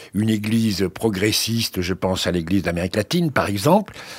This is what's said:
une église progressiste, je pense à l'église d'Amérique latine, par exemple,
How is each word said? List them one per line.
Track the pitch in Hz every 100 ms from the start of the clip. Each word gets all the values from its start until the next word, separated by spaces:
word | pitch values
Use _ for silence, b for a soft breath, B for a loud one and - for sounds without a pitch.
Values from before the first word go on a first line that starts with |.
| B
une | 95 110
église | 107 107 113 110 92 90
progressiste, | - 113 92 107 - 110 113 110 95
je | 90
pense | 90 95 90 90
à |
l'église | 87 80 98
d'Amérique | 87 85 90 107
latine, | - 175 160
par | - 98
exemple, | 101 143 208 196 B B